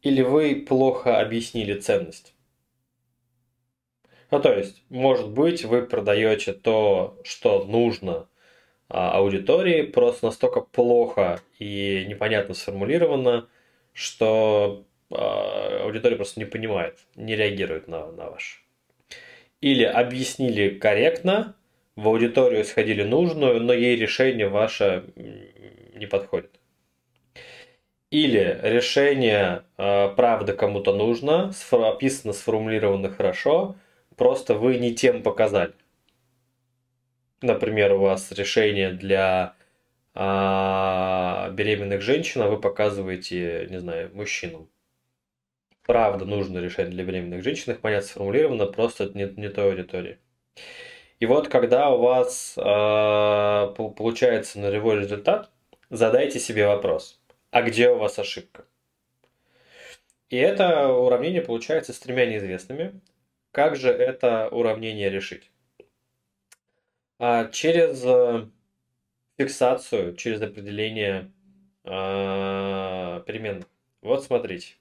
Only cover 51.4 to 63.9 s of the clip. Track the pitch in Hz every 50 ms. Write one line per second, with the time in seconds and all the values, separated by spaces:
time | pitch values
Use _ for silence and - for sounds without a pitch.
51.4 | 147 - - 135 123 117 123 127 143 143 131 117 117 123 127 127 123 - - -
52.4 | - - - - - - 104 104 104 107 107 107 107 107 104 104 104 104 104 104
53.4 | 104 104 104 104 104 101 101 - 113 107 107 - 107 117 117 - - 123 117 107
54.4 | 101 - - 107 101 101 98 107 107 113 107 104 101 101 104 101 - - 190 214
55.4 | - _ _ _ _ _ _ _ _ _ 123 110 113 110 110 127 143 - - -
56.4 | - - 117 107 104 101 104 101 - 98 80 - - - - _ _ _ _ _
57.4 | _ _ - 120 113 117 107 110 123 123 123 110 107 104 - - 101 - - -
58.4 | - _ _ - - _ _ _ _ _ _ _ _ _ _ _ _ _ _ _
59.4 | _ _ _ _ _ _ _ - - - - _ _ _ _ _ _ _ - 123
60.4 | 135 185 202 196 196 180 165 151 143 135 127 123 123 127 123 120 131 165 185 175
61.4 | - - 117 117 - - 156 160 151 - 123 - - 127 127 127 123 117 110 107
62.4 | 98 95 92 92 - - 127 147 170 196 196 190 _ _ _ _ _ _ _ _
63.4 | _ _ _ - 143 160 151 139 127 127